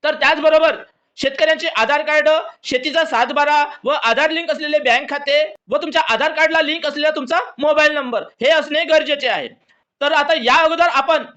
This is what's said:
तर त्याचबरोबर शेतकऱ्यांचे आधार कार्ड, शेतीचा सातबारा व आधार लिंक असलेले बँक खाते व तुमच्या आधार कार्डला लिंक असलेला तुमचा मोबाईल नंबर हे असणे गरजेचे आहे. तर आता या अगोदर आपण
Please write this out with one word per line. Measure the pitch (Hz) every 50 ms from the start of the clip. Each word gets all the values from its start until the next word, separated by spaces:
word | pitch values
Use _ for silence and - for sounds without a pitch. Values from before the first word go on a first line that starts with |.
| -
तर | 302 311
त्याचबरोबर | 302 277 277 311 294 294 311 311 311 320 320 269 - - _ _ _ _ _ _ -
शेतकऱ्यांचे | - 269 269 - 320 311 320 - 339 330 -
आधार | 214 226 226 285 294
कार्ड, | 311 302 302 302 294 311 311 320 - - - _
शेतीचा | _ - 269 254 254 302 262 320 320
सातबारा | - 277 226 247 247 285 294 285 294 294 294 294 294 285 - -
व | 240 294 294 -
आधार | 226 226 240 302 320
लिंक | 320 320 339 330
असलेले | 302 240 302 302 302 302
बँक | 254 247 233 254 285 254
खाते | 277 285 277 277 277 294 311 302 - _ _ _
व | 220
तुमच्या | 302 320 320 294 320 - -
आधार | 226 220 277 311
कार्डला | 311 302 320 320 320 320
लिंक | 311 285 311 339 -
असलेला | 294 285 294 294 311 311
तुमचा | 311 285 247 320 359 508 494 - -
मोबाईल | 277 302 302 302 302 302
नंबर | 302 294 269 254 233 208 170 - _ _
हे | 226 277
असणे | 330 311 294 294 294 311 339
गरजेचे | 320 311 311 285 262 294 285 269 247
आहे. | 208 165 135 113 - _ _ _ _ _ _ _ _ _
तर | 277 294
आता | 320 302 302 330 330 311
या | 233 233 262 311
अगोदर | 330 320 330 330 339 349
आपण | - 269 269 - 320 294 - - -